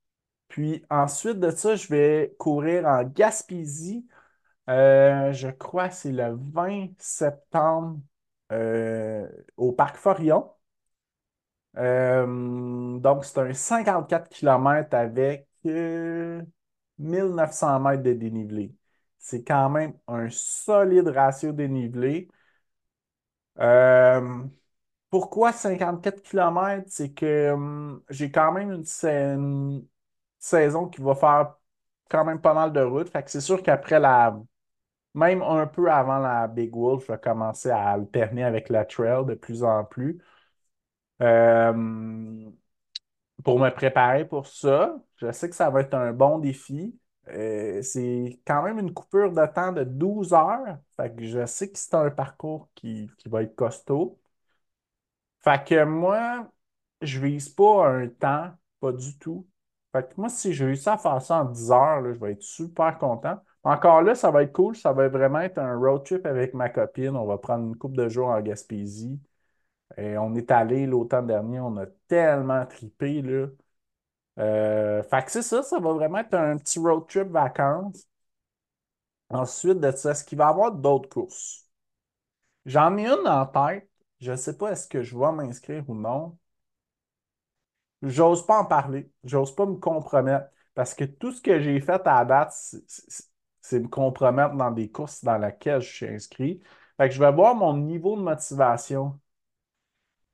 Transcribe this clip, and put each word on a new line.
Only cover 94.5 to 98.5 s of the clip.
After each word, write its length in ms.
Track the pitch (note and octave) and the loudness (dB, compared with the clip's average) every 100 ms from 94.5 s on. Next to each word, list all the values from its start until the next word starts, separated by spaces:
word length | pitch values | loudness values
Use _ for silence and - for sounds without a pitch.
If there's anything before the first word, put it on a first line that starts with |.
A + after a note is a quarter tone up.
| C#3 | 0
dans 140 | B2 | -4
des 180 | A2+ A2 | -4 -6
courses 320 | - D3 - | -10 -12 -6
dans 160 | B2 A2 | -2 -2
lesquelles 440 | G#2 - D3 C#3 | -2 -6 -2 -2
je 120 | A#2+ | -4
suis 120 | - A2 | -10 -12
inscrit. 540 | G#2+ - - C3+ F#3 _ _ _ - | -10 -14 -8 -6 -6 _ _ _ 0
Fait 120 | C3+ | 0
que 60 | |
je 60 | C3 | 4
vais 120 | C#3+ | 4
voir 220 | C#3+ G#3+ | 6 6
mon 220 | A#3+ F3 C#3+ | 6 2 0
niveau 400 | D3+ E3+ F3+ G#3+ | -2 -4 -4 -2
de 60 | |
motivation. 960 | F3+ D3+ - | -4 -6 -6